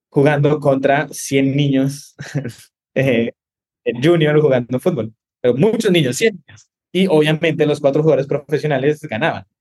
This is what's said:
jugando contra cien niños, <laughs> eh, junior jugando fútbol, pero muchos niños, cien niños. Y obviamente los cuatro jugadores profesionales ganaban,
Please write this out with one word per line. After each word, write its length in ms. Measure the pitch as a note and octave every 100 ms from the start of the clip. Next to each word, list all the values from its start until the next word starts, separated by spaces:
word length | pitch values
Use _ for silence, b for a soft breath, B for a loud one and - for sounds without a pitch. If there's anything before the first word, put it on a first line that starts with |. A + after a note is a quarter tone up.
| _
jugando 500 | D3 C#3+ C#3+ D3 D3
contra 480 | C#3+ C3+ C3+ C#3 D3
cien 460 | - - C#3 C3+ C#3
niños, 600 | C#3+ C3+ C3+ C#3+ - -
<laughs> 800 | C3+ D3 C3 - - _ _ -
eh, 360 | C3+ A#2 A#2+ - _ _ _ _ B2 A#2+
junior 380 | C#3+ F3 D3+ D3+
jugando 380 | D3 B2+ A#2+ B2+
fútbol, 340 | F#3 D#3 A2 - _ _
pero 140 | B2 B2
muchos 360 | G3+ A3 G#3
niños, 260 | F3 C3 B2
cien 260 | A3+ F#3 -
niños. 220 | - _ _ _
Y 160 | - F#3
obviamente 580 | D#3 D3+ D#3 E3 C#3+ D3
los 140 | D3
cuatro 220 | C#3 D3
jugadores 260 | D#3 C3+ C#3
profesionales 720 | C#3+ - D3 D3+ C#3 C#3 D3+
ganaban, 440 | D3+ G#2+ D#3 G#2 F#2 _